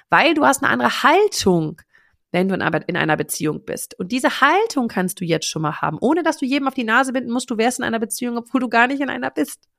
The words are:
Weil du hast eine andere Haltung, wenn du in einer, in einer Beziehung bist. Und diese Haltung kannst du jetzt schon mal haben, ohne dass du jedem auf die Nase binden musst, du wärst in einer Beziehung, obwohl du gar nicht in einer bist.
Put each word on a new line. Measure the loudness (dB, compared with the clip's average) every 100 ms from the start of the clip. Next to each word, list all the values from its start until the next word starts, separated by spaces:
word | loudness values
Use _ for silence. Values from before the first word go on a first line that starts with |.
| _
Weil | 4 4
du | 4 4
hast | 2
eine | 0
andere | 0 0 2
Haltung, | 4 6 4 2 2 2 0 -6 _ _ _ _ _
wenn | -2 0
du |
in | 0
einer, | 0 -2 -2
in | -4
einer | -2 -2
Beziehung | -4 -4 -4 -6 -8
bist. | -10 -12 -12
Und | -6
diese | -2 -2 2
Haltung | 2 2 0 -2 -2
kannst | -2 -4 -4
du | -2
jetzt | -2 -2
schon | -4
mal | -4 -4
haben, | -4 -2
ohne | 0 2
dass | 0 -2
du | -2
jedem | 0 -2
auf |
die | -2
Nase | 0 2 2
binden | -2 -2
musst, | -4 -2
du | 0
wärst | 0 0
in |
einer | -2 -2
Beziehung, | -4 -4 -4 -4
obwohl | -4 -2
du | 0
gar | 2 2
nicht | 0
in | -4
einer | -4 -6
bist. | -4 -4 -6 _